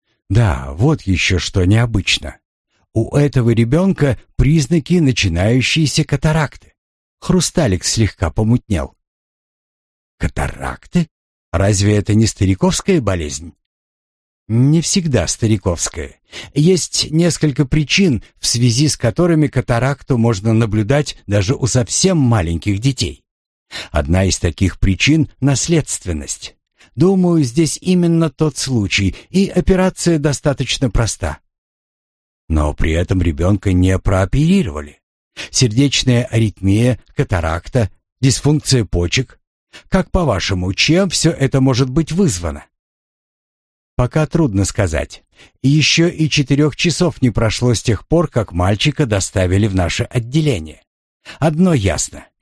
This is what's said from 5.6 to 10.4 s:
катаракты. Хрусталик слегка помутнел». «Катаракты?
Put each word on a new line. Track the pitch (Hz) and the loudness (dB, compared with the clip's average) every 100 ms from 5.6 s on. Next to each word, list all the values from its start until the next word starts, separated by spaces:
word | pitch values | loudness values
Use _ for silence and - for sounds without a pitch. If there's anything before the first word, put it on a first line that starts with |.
| 117 160 151 - | 0 0 0 0
катаракты. | 151 143 160 156 143 - _ _ _ _ _ _ | -2 0 0 0 -2 -8 _ _ _ _ _ _
Хрусталик | - 180 - - 131 87 | 0 0 2 0 0 0
слегка | - - 104 - 82 | -2 0 0 0 -4
помутнел». | - 110 123 - 90 69 _ _ _ _ _ _ _ _ _ _ _ _ - | 0 0 0 0 -4 -4 _ _ _ _ _ _ _ _ _ _ _ _ -6
«Катаракты? | - - | -6 -4